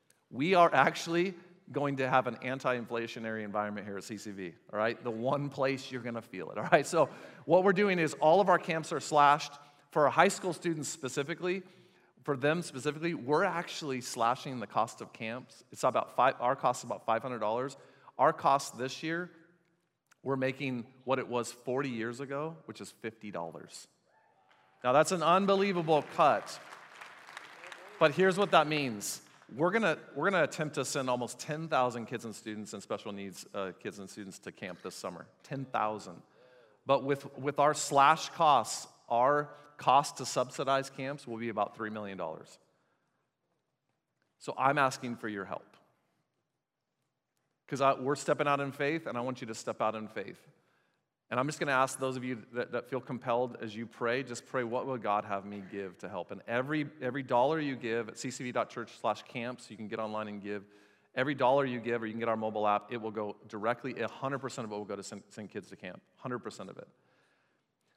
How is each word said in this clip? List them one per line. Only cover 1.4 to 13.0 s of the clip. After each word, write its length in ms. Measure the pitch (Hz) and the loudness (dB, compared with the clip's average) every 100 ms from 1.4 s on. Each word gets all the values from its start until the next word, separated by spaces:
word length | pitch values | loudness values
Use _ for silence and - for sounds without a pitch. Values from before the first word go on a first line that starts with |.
| - - - | -14 -20 -8
going 260 | 135 143 135 | -2 -2 0
to 100 | 131 | 2
have 200 | 131 123 | 4 2
an 100 | 113 | -2
anti-inflationary 1000 | 127 131 135 123 113 120 113 127 113 110 | -6 -4 -2 -2 -2 -4 -4 -6 -6 -6
environment 440 | 107 104 104 104 101 | -4 -4 -4 -4 -8
here 100 | 98 | -8
at 60 | |
C 140 | 90 104 | -8 -10
C 120 | 107 | -10
V, 240 | 98 90 78 - | -10 -10 -12 -8
all 60 | 104 | -2
right? 260 | 110 117 | 0 -2
The 80 | 123 | -6
one 380 | 110 123 143 143 | -4 -2 -2 -2
place 420 | 139 135 135 - | -2 0 -2 -6
you're 120 | 123 | -8
gonna 180 | 120 117 | -8 -8
feel 300 | 110 92 80 | -8 -10 -8
it, 80 | - | -6
all 100 | 165 | 4
right? 140 | 170 143 | 4 6
So 240 | 170 143 - - - - | 2 2 0 -18 -12 4
what 180 | 175 | 6
we're 100 | 190 | 6
doing 240 | 190 208 180 | 6 4 4
is 160 | 156 131 | 0 4
all 200 | 156 180 | 6 8
of 80 | 190 | 8
our 120 | 175 | 4
camps 340 | - 160 151 | 2 -4 -2
are 60 | 156 | -6
slashed. 520 | - 147 143 147 - - - _ _ | 2 6 8 8 2 -12 -20 _ _
For 160 | 160 143 | 4 4
our 60 | |
high 160 | 151 165 | 6 4
school 260 | - 180 | 4 -4
students 360 | 165 175 156 139 | -4 -2 -4 -6
specifically, 760 | - 131 143 139 165 175 190 180 - - _ _ _ | -8 -6 -4 -4 -4 -4 -4 -6 -18 -20 _ _ _
for 160 | - 139 | -4 0
them 240 | 143 165 | 2 0
specifically, 540 | 165 135 139 147 | -2 -6 -6 -4